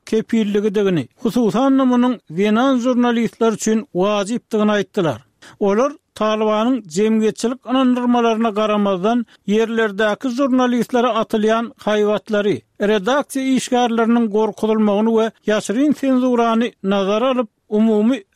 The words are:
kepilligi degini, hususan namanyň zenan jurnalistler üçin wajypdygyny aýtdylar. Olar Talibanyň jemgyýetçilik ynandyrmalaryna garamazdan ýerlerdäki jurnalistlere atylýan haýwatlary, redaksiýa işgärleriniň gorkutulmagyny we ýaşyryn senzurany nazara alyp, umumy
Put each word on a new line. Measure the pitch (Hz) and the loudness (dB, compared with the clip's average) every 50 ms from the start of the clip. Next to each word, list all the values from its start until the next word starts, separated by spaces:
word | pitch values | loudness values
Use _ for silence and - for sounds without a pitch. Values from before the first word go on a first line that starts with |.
| _ | _
kepilligi | - - 220 202 - - 226 220 208 202 208 202 220 185 | -4 -2 -2 -2 0 0 0 0 0 0 0 0 0 0
degini, | 214 202 190 180 156 123 - _ _ - | 0 0 0 0 0 -2 -6 _ _ -4
hususan | 233 - 240 240 202 160 214 269 277 269 269 | -2 0 0 0 2 2 2 2 2 2 2
namanyň | 269 254 247 240 240 254 254 - - - | 2 2 2 2 2 2 0 -4 -8 -8
zenan | 151 170 202 214 208 226 254 277 269 247 226 | -4 -2 0 2 2 2 2 2 2 0 0
jurnalistler | 262 254 233 240 240 240 233 233 202 - - 226 226 214 180 | 0 0 2 2 2 0 0 -2 -2 -2 0 0 0 0 0
üçin | - 214 220 220 208 - - | 0 0 0 0 -2 -4 -2
wajypdygyny | 175 185 208 214 202 202 190 247 233 - _ - 214 214 214 208 208 | -2 0 0 0 -2 -2 -4 -6 -6 -6 _ -2 0 0 2 2 0
aýtdylar. | 190 - - 214 175 156 120 107 - _ _ _ - - - - | -2 -4 -4 -2 -2 -2 -2 -4 -10 _ _ _ -20 -20 -8 -4
Olar | 208 196 196 214 262 285 294 - _ _ _ | -2 0 2 2 0 -2 -4 -8 _ _ _
Talibanyň | - 214 214 214 214 220 214 214 208 220 247 269 240 214 170 151 | -4 -4 -2 -2 0 0 0 0 0 0 0 -2 -2 -4 -6 -4
jemgyýetçilik | 180 214 220 220 220 214 214 196 - - 226 262 254 - 208 | -2 0 2 2 2 0 0 -2 -2 -4 -4 -4 -6 -6 -4
ynandyrmalaryna | 254 262 262 247 247 247 247 247 240 240 233 233 226 220 233 233 202 208 | -2 0 2 2 0 0 0 0 2 2 2 2 0 0 -2 -2 -2 -2
garamazdan | 214 208 214 208 202 202 196 180 180 220 233 247 226 - - _ _ - | -2 0 0 0 0 0 -2 0 0 -2 -2 -2 -4 -6 -12 _ _ -2
ýerlerdäki | 202 214 226 220 233 226 226 214 196 190 220 214 208 - - 262 233 247 | 0 0 0 0 0 -2 -2 -2 -2 -2 -2 -2 -2 -2 -4 -6 -4 -2
jurnalistlere | 285 262 247 254 254 247 247 240 220 - - 240 233 254 214 226 | -2 0 2 2 2 2 0 0 -2 -2 0 0 0 0 0 -2
atylýan | 214 - - 220 208 214 220 226 233 214 - - - | -2 -2 -2 0 0 0 0 0 -2 -6 -10 -8 -4
haýwatlary, | 208 214 214 208 208 214 196 - - 214 208 202 208 165 - - _ _ - | -2 0 0 0 0 0 -2 -4 -2 -2 -2 0 0 -2 -4 -6 _ _ -4
redaksiýa | 208 196 220 214 180 233 262 294 - - - 269 262 262 262 240 | -2 0 0 0 0 0 -2 -2 -2 -4 -6 -6 -2 0 0 0
işgärleriniň | - - 254 240 247 233 226 226 226 220 233 240 233 214 196 | 0 0 0 0 0 0 0 0 0 2 2 2 0 0 0
gorkutulmagyny | 214 220 214 202 - - 214 220 220 214 208 202 202 220 226 226 220 | 0 0 -2 -2 -2 -2 0 0 2 2 2 2 2 0 2 2 0
we | 220 220 - _ _ - | 0 -2 -4 _ _ -2
ýaşyryn | 208 214 - - 202 247 285 302 262 - | -2 -2 -2 -2 -2 0 0 0 0 0
senzurany | - 269 262 254 254 254 247 233 233 233 226 226 240 226 - _ - | 0 0 0 2 2 2 2 2 2 2 2 0 0 -2 -4 _ -4
nazara | 190 202 202 196 185 208 214 247 269 254 | -2 -2 0 0 0 0 0 0 0 0
alyp, | 247 240 - _ _ _ _ | -2 -4 -6 _ _ _ _
umumy | 214 208 220 226 214 208 214 233 269 226 - _ _ | 0 0 2 2 4 4 2 2 0 0 -4 _ _